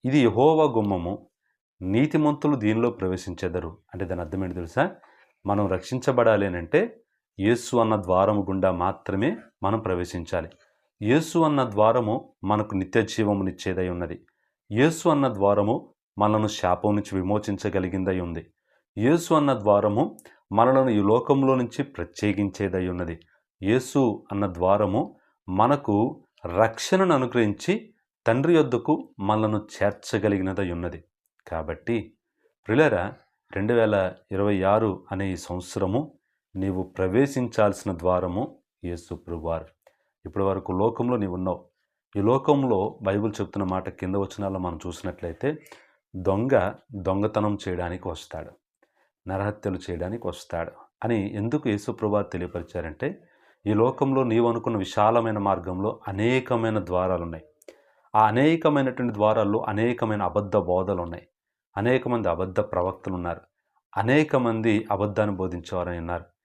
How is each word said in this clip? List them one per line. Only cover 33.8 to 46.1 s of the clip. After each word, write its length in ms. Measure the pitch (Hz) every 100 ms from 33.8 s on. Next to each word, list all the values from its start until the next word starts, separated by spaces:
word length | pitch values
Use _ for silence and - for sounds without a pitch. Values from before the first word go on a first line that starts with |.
| 110 101 92 - _
ఇరవై 320 | 98 101 98
ఆరు 420 | 95 104 110 92 -
అనే 200 | 95 98
ఈ 40 | 87
సంవత్సరము 800 | - 90 - - 95 117 156 _ _ _ _ 92
నీవు 280 | 98 92
ప్రవేశించాల్సిన 1120 | 92 - 92 107 139 131 120 - 104 98 101 85
ద్వారము 600 | 87 90 90 92 135 - _ _
యేసు 320 | 87 85 - 85
ప్రభువారు. 500 | - 85 80 82 78 _ _ _ _ _ -
ఇప్పటి 200 | 98 98
వరకు 260 | 95 -
లోకంలో 460 | 92 110 117 120 123
నీవు 160 | 101
ఉన్నావు. 360 | 90 92 87 - _ _ _ _ 101
ఈ 20 |
లోకంలో 800 | 101 131 143 143 131 101 104 -
బైబిల్ 320 | 98 101 107 101
చెప్తున్న 220 | 95 101
మాట 260 | 92 92 92
కింద 260 | - 95 101
వచనాల్లో 440 | 95 - 98 95
మనం 200 | 90 82 90
చూసినట్లయితే, 760 | 82 92 87 85 80 135 156 - - _ _ _